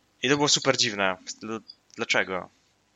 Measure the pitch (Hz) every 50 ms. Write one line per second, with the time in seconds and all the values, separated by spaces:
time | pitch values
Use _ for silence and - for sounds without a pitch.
0 | _ _ _ - 127 127 147 143 147 139 - 160 - 135 123 117 120 113 104 101
1 | 98 95 92 - - - - - 104 107 110 107 - - - _ _ _ - 107
2 | 117 - - 113 95 92 95 90 92 - _ _ _ _ _ _ _ _ _